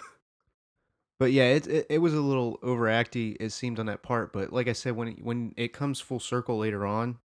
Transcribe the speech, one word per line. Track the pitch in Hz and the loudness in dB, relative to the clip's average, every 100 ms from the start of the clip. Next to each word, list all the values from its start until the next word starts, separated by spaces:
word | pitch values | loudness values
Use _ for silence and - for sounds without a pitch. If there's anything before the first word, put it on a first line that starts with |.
| - - _ _ _ _ _ _ _ _ _ - | -20 -20 _ _ _ _ _ _ _ _ _ 0
But | 131 | 4
yeah, | 135 123 | 6 6
it, | 143 - | 6 2
it, | 156 - | -2 2
it | 151 | 2
was | 170 | 4
a | 151 | 2
little | 143 135 120 113 | 2 2 0 -2
overacty, | - 123 113 113 120 120 113 - | -2 2 4 4 2 -2 -4 -4
it | 110 | -6
seemed, | - 123 113 | -6 -6 -4
on | 110 | -4
that | 101 | -6
part, | - 120 101 | -2 -2 -2
but | 101 98 | -4 -4
like | 127 123 | -2 -2
I | |
said, | 117 131 113 | -2 -4 -4
when | 113 | -6
it, | 110 | -6
when | 117 120 117 - | -6 -4 -4 -4
it | 117 | -6
comes | - 143 131 | -4 -4 -4
full | - 123 | -6 -8
circle | - 123 120 113 | -2 -4 -2 -2
later | 110 104 101 | 0 -2 -2
on, | 107 117 120 _ | -2 -4 -6 _